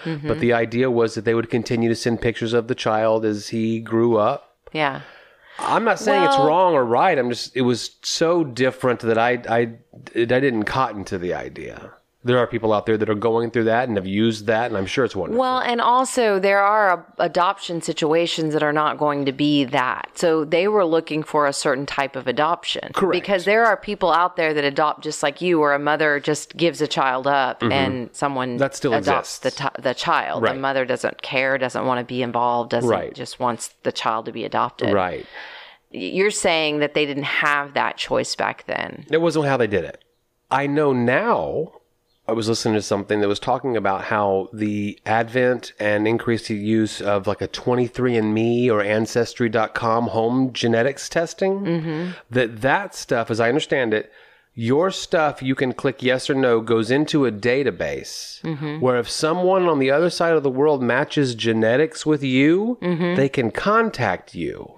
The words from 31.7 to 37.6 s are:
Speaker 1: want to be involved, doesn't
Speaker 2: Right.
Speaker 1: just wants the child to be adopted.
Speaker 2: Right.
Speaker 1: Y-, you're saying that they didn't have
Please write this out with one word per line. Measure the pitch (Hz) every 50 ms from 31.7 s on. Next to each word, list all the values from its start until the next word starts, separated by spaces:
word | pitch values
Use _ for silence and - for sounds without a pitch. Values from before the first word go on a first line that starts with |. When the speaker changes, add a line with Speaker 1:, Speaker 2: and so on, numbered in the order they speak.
| - 117 104
Speaker 1:
want | 127 127 123
to | 123
be | 120 123 123 127
involved, | 120 117 120 120 123 120 120 117 117
doesn't | - 120 123 120
Speaker 2:
Right. | 107 92 82 69 -
Speaker 1:
just | - 123 - - -
wants | 127 123 117 113 - - _ _ -
the | 135
child | - - - 123 113 113 113
to | - 117
be | 117 107
adopted. | 104 - 113 113 123 - - - - -
Speaker 2:
Right. | 98 90 90 82 67 - - - - - - - - - - - _ _ _ -
Speaker 1:
Y-, | -
you're | 92 - - 180 196 214
saying | 208 - - 196 165 160 156 151 151 151
that | 147 147 -
they | 151 151
didn't | 143 139 139 143
have | 143 - - - 151 147 143